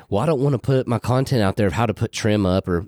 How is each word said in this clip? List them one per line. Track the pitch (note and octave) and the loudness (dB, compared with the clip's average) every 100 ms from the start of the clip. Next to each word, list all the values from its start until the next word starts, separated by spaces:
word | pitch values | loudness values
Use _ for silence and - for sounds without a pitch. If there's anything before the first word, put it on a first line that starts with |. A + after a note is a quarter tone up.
| - | -4
"Well, | G2+ | -2
I | D3+ | 0
don't | C#3 | 0
wanna | C#3+ C3 | 0 0
put | - C3 A#2 | 0 0 0
my | A#2 | -4
content | - B2+ C3+ B2+ | 0 -2 0 0
out | G2 F#2+ | 0 2
there | G2+ | 0
of | |
how | F2 | 0
to | A2+ | -2
put | G2 A2+ | -2 -4
trim | - A2 G#2+ F#2+ | -2 0 2 2
up," | F#2 F#2+ | 0 0
or | E2+ | -4